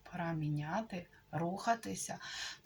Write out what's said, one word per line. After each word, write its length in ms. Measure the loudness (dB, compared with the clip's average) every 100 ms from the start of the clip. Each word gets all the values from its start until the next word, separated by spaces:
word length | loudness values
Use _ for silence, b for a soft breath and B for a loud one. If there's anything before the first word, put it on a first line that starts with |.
пора 300 | -6 -2 0
міняти, 720 | 2 2 2 2 0 0 -4 -8 b -6
рухатися, 880 | 0 0 2 4 4 2 -4 -4 -6 B B B B